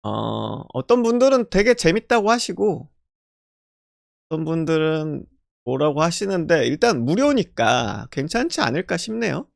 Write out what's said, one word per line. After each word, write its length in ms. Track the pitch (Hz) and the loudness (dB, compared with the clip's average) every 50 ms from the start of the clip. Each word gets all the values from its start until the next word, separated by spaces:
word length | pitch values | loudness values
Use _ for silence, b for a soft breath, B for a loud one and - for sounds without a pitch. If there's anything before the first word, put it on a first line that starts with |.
어, 600 | - 104 104 110 110 113 110 110 110 110 107 - - _ | -6 -6 -6 -4 -4 -4 -6 -6 -6 -8 -8 -10 -12 _
어떤 300 | - 131 131 - 233 247 | -8 -10 0 0 2 2
분들은 480 | 233 226 233 240 254 269 262 254 220 - | 2 0 2 2 4 4 4 2 0 0
되게 240 | - 185 208 254 240 | 0 2 4 4 2
재밌다고 560 | 233 - 165 170 220 - _ 240 233 196 214 | 4 2 2 2 0 0 _ 0 2 2 2
하시고 600 | 233 240 - - 175 175 202 214 165 117 - - _ _ _ _ _ _ _ _ _ _ _ _ _ _ _ _ _ _ _ _ _ _ _ _ _ _ _ _ | 0 0 -2 -8 -4 -2 0 0 0 -2 -8 -16 _ _ _ _ _ _ _ _ _ _ _ _ _ _ _ _ _ _ _ _ _ _ _ _ _ _ _ _
어떤 160 | 160 160 160 | -6 -4 -2
분들은 840 | 156 165 165 160 165 160 156 156 156 156 156 156 156 147 139 - _ _ _ _ _ _ _ _ | -2 -2 -2 0 0 0 2 2 0 0 -2 -4 -4 -6 -8 -10 _ _ _ _ _ _ _ _
뭐라고 380 | 123 127 135 147 156 139 147 | -6 -2 0 0 0 2 2
하시는데 640 | 156 170 170 - 208 196 196 180 160 - 170 156 120 | 0 0 0 -4 -4 -2 -2 -2 2 2 2 4 4
일단 380 | 120 139 151 247 240 208 127 117 | 0 2 2 2 2 4 2 0
무료니까 1040 | 131 165 220 277 294 285 247 - - _ - 117 107 120 123 120 104 107 107 113 123 | 0 2 2 2 2 2 2 -2 -2 _ 0 2 4 4 2 0 -2 -6 -8 -12 -8
괜찮지 520 | - 147 135 160 - 226 269 339 - - | -6 -6 -6 -2 -2 -2 -2 -2 -2 -2
않을까 340 | 247 226 139 160 185 - 190 | 0 0 0 -2 -2 -4 -6
싶네요. 500 | 175 - 226 220 226 233 196 139 165 294 _ _ | -6 -4 -6 -6 -4 -2 -2 -2 -4 -8 _ _